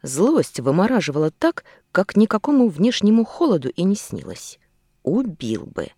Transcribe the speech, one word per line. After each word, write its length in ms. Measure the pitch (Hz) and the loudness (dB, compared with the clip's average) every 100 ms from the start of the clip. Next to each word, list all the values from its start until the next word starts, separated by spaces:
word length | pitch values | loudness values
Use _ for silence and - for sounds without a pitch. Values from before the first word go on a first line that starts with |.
Злость 580 | 143 131 226 311 - - | -6 0 2 2 0 -2
вымораживала 680 | 127 156 214 254 165 143 156 | 0 2 2 0 -2 -2 -2
так, 340 | _ 320 - - - _ | _ -2 -2 -16 -20 _
как 240 | - 196 202 | -2 0 2
никакому 540 | 220 214 - 285 240 | 2 2 2 2 2
внешнему 540 | 147 226 233 202 226 | 2 0 2 4 4
холоду 460 | 220 - 330 175 127 | 2 0 0 2 -2
и 140 | - | -2
не 120 | 185 208 | 0 -2
снилось. 600 | - 101 - 87 - - _ _ _ _ | -6 -12 -12 -16 -16 -20 _ _ _ _
Убил 640 | - 202 254 156 117 107 - | -2 -2 -2 -8 -6 -6 -8
бы. 220 | - 78 | -10 -10